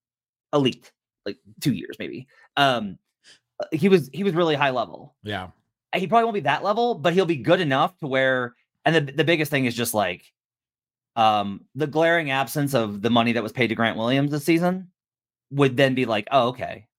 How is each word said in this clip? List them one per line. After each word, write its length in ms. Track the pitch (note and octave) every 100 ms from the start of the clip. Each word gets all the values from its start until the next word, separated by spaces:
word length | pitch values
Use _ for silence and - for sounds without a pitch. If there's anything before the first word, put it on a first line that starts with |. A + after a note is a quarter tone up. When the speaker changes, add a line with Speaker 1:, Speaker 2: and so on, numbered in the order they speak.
| _ _ _ _ -
Speaker 1:
elite, 400 | D3 C3 - - _ _ _
like, 140 | G2+ G2 G2+ -
two 100 | D3
years 240 | G#2 - -
maybe. 280 | F2+ E2 C3 _ _ C#3
Um, 400 | C#3 A#2+ G2+ - _ _ _ - _ - -
he 160 | D#3 F#3+
was, 220 | F#3 C3+
he 120 | C#3+
was 100 | G3
really 220 | E3 E3 C#3
high 140 | C#3
level. 440 | B2+ F#2+ C#2+ C#3 _
Speaker 2:
Yeah. 260 | G#2+ G2+ F#2 - _ _ -
Speaker 1:
He 120 | F3+ F3+
probably 180 | A#3
won't 100 | A#3
be 60 | G#3
that 240 | C#3 C#3
level, 300 | F#3+ G#3+ A#3+
but 180 | F#3+ E3+
he'll 140 | F3 F3
be 100 | D3+
good 240 | A2 F#3
enough 360 | D#3 C3+ E3+ -
to 80 | D3
where, 460 | C3 C3 B2+ A#2+ - _ _ D#3
and 80 | D#3+
the, 160 | C#3
the 120 | C#3+
biggest 260 | D3+ E3 D3
thing 160 | C#3+ B2+
is 100 | A2
just, 160 | A#2
like, 380 | G#2+ F#2 F2+ _ _ _ _ _ _ _ _ _ A#2
um, 500 | A2 G#2+ G2+ G2 _
the 120 | C3 D3+
glaring 440 | D3+ E3 E3+ D3
absence 440 | C3+ C3+ D3+ C#3+
of 280 | C3 A2 G2+
the 80 | A2
money 220 | A#2 A#2
that 100 | A2+
was 100 | G#2+
paid 160 | - A2+
to 60 |
Grant 240 | A2 A2+ G2+
Williams 320 | A#2 C#3 C#3+
this 140 | D3
season 440 | D#3+ E3 F3 F#3 F3+ _ _ _ _ _ -
would 260 | C#3 C#3 B2
then 180 | C3+
be 120 | C3 A#2+
like, 200 | G#2+ G#2
"Oh, 160 | C3+ A#2+
okay. 380 | C3 E2+ - G#2+